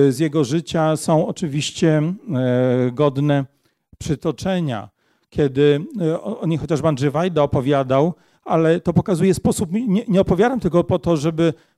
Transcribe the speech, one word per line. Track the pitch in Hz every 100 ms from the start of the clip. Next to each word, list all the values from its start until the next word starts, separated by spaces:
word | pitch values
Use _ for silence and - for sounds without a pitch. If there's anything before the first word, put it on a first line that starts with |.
| 139
y, |
z | 123
jego | 156 151
życia | 127 160 - 170 156 156
są | - 160 208
oczywiście, | - 160 147 - - 165 156
e, | 156 190 - 131 127 123 127 127 127
godne | 123 147 135 147 143 135 _ _ _ _ -
przytoczenia. | - 143 170 139 196 185 156 110 104 _ _ _ _
Kiedy, | - 143 131 147 143 214 254
e, | 165 165
o, | - 214
o | 180
nich | 165
chociażby | 151 156 160
Andrzej | 139 143
Wajda | 139 185 156
opowiadał, | 143 147 127 139 135 131 160 165 _ _
ale | - 175 160 170
to | 175
pokazuje | 165 - 170 190
sposób, | 180 262 - 175
nie, | 196 247 190 240
nie | 185
opowiadam | 185 175 240 262
tego | 180 170
po | 170 185
to, | 170 165
żeby | 151 160 165 - _